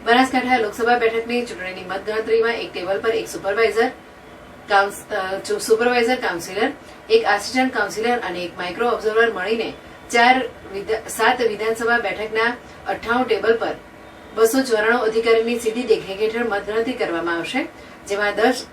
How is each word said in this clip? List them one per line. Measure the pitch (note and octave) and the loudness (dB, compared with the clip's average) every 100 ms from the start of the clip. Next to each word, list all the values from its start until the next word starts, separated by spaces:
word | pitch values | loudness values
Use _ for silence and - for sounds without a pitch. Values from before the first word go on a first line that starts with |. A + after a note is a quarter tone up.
બનાસકાંઠા | - A#3+ C4 C4 B3 B3+ | 4 4 4 2 2 0
લોકસભા | G#3+ G3+ A#3 A#3+ | 0 -2 2 4
બેઠકની | A3+ A3+ A3+ A#3+ A#3+ | 2 0 -2 -4 -4
ચૂંટણીની | F3 F3+ F#3 | -8 -10 -10
મતગણતરીમાં | F#3 F#3+ G3+ G#3+ A3 A3+ A3+ | -8 -8 -4 -4 2 2 2
એક | A#3 - | 0 -6
ટેબલ | - F3+ G3 | -8 -4 -2
પર | A#3 | 0
એક | - - | -2 -4
સુપરવાઇઝર, | - G3 G#3 A3+ G#3 B3+ - - - - - - - - | -6 -4 2 2 2 0 -2 -20 -20 -20 -20 -20 -20 2
કાઉન્સ-, | G3+ G3+ G3+ - G#3 | 2 2 -2 -8 -6
અ, | F#3+ F#3+ | -4 -6
ચુ-, | - G#3 | -4 -6
સુપરવાઇઝર | - A3 A#3+ A#3+ A#3 B3+ | 2 4 4 4 2 0
કાઉન્સિલર, | A3+ F3 F3 F#3 C4 - - - - | -2 -6 -6 -2 -2 -4 -16 -20 2
એક | A3 G#3 | 4 4
આસિસ્ટન્ટ | G#3 - B3+ B3+ | 0 0 0 0
કાઉન્સિલર | A3+ G3 G3 A#3 A#3+ | 0 -4 -2 0 0
અને | F3+ F3+ | -2 -6
એક | F3 - | -8 -8
માઇક્રો | F3+ F3 A#3+ | -8 -2 0
ઓબ્ઝર્વર | G#3+ G#3+ G#3+ A3+ | 0 0 4 2
મળીને | G3 F#3 A3+ E3+ - - - - | 2 -2 -2 -2 -8 -18 -20 -2
ચાર | A#3 A#3+ C4 B3+ - - | 4 6 4 0 -10 -12
વિધા-, | G3 G3+ - - | -10 -4 -6 -6
સાત | - A4 B3 | 0 0 2
વિધાનસભા | A3+ G3+ A3 A3+ A#3+ A#3 | 0 0 -2 -2 0 0
બેઠકના | G3+ F#3 G#3+ A3 A#3 B3+ - - - | 0 -6 -6 -2 -2 -4 -12 -16 -8
અઠ્ઠાણું | F#3+ G#3+ A#3+ B3 | -8 -2 0 2
ટેબલ | G3+ A3 A3+ | 0 2 2
પર | F3 - - - - - - G#3 | 0 -6 -12 -20 -20 -20 -14 2
બસો | A3+ C4 | 2 4
ચોરાણું | B3+ G#3+ G#3+ A#3+ | 2 2 2 2
અધિકારીની | A3 A3+ A#3 A3+ A3+ A#3 | 2 0 4 4 2 -2
સીધી | A3+ A#3 | -2 -4
દેખરેખ | B3+ F#3 D#3+ G3 | 2 0 0 -2
હેઠળ | G#3+ A#3 A#3 | -2 0 -2
મતગણતરી | G3+ G3 G#3+ A#3 | -2 -2 -2 -2
કરવામાં | B3+ G3 E3+ E3+ E3+ | -2 -2 -2 -2 -4
આવશે, | D#3+ B3+ D#4+ - - - - | -4 -4 -6 -10 -20 -18 -6
જેમાં | G3+ G#3 G3 | -2 -2 2
દસ | A3+ B3+ - | 2 2 -6